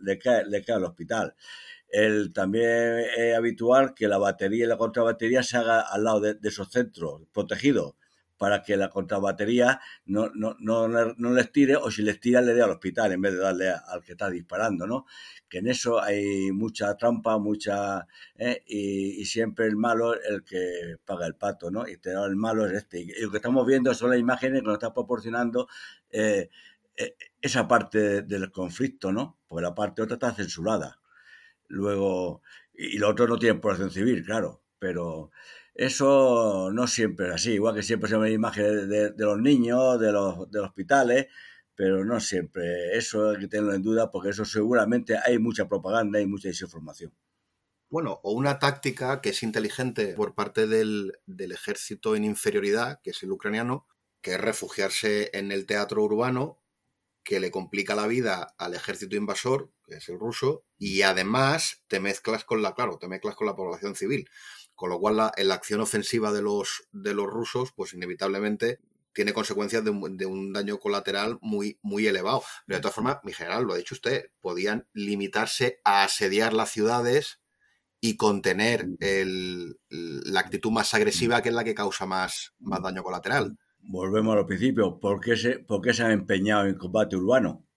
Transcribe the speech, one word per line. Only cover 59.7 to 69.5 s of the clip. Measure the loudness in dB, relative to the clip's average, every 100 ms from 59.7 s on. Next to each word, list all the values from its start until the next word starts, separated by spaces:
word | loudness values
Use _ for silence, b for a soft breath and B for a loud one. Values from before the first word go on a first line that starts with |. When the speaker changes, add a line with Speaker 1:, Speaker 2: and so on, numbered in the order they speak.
| _ _
Speaker 2:
que | -20
es | -14
el | -8
ruso, | -8 -4 -2 -4 _ _
y | -4 2
además | 4 4 2 2 2 2 -2 -6 -4
te | -2
mezclas | -2 -4 -4 -4 -2
con | -2
la, | -2
claro, | -2 -4 -4
te | -10
mezclas | -8 -8 -4
con | -4
la | -4
población | -6 -6 -8 -6
civil. | -4 -4 -6 B B B B -10
Con | -6
lo | -2
cual | 0 2
la, | 0 2
la | 0 0
acción | -2 -2
ofensiva | 0 -2 0 0 0
de | 0
los, | 0 -2 -4 -8 -12
de | -8 -4 -2
los | -4
rusos, | -4 -4 -4 -6
pues | -8 -10 -8
inevitablemente | -10 -4 -2 -2 -2 0 -2 -4 _ _ _
tiene | -2 -2
consecuencias | 0 -2